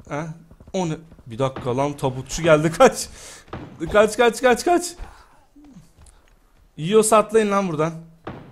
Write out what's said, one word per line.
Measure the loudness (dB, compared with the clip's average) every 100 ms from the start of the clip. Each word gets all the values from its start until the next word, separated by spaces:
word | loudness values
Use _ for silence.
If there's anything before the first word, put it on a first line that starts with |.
| -12
Ha? | -10 -10 -14 -20 -20 -10
O | -6 -4
ne? | -6 -12 -20 -14
Bir | -4
dakika | -4 -4 -6 -2
lan, | -4 -4
tabutçu | -6 -6 -8 -2
geldi, | 4 4 4
<laughs> | 4
kaç. | 4 2 -8 -14 -20 -20 -18 -18 -18 -12 0
Kaç, | 2 2 2
kaç, | 0 2
kaç, | 0 2 2
kaç. | 0 -2 -12 -18 -20 -20 _ _ _ -20 -20 -20 _ -20 _ _ _ _ _ _ -10
Yiyorsa | 0 2 4 4
atlayın | 4 2 2
lan | 0 -2
buradan. | -2 -4 -4 -16 -20 -16 -16 -18